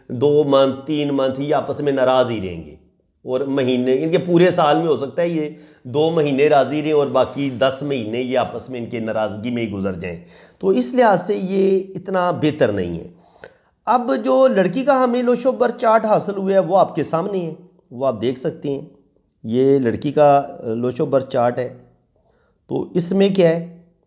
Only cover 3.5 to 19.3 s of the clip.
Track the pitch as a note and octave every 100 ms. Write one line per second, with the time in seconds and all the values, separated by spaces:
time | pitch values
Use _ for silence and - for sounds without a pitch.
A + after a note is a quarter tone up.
3.5 | C#3 B2+ B2+ B2+ C3 D#3+ F3 E3+ E3+ F3+
4.5 | E3+ D3+ D#3 E3 C3 C3+ C#3+ F3 E3 D3+
5.5 | D#3 - _ B2+ C#3 D#3+ E3 D3 C3+ D3
6.5 | C#3+ B2 D3+ D3+ D3+ B2+ B2+ B2 C#3 C#3
7.5 | A#2+ C3 C3+ D3 C#3 G#2+ A#2 B2+ B2+ A2
8.5 | A#2+ A#2+ B2+ A2+ A#2 A2 A2 G#2+ G#2 A#2
9.5 | A#2+ A2+ G2 F#2+ F2+ F2+ E2+ - - -
10.5 | _ F#3+ G#3+ A#3+ B3 A#3 F3+ G3 G3+ F#3
11.5 | G3 G3 F#3+ F#3+ F3+ F#3+ F#3+ F3+ C#3+ D3+
12.5 | D3 B2 G2+ F2+ E2 F2 - _ _ -
13.5 | _ _ _ - B3 A#3 C4 A3+ C4 C4
14.5 | G3 F#3+ C4 C4+ C4 B3+ A#3+ A#3+ A#3+ C4
15.5 | G#3+ A#3 A#3 A3+ A3 G#3+ F#3 - G3 F#3+
16.5 | G3 E3 F#3 - - C3+ E3 G3 F#3+ E3+
17.5 | D3+ - _ _ A#2+ C3+ G#2+ A#2 C3 -
18.5 | A#2+ C#3 C#3 D#3 _ _ _ _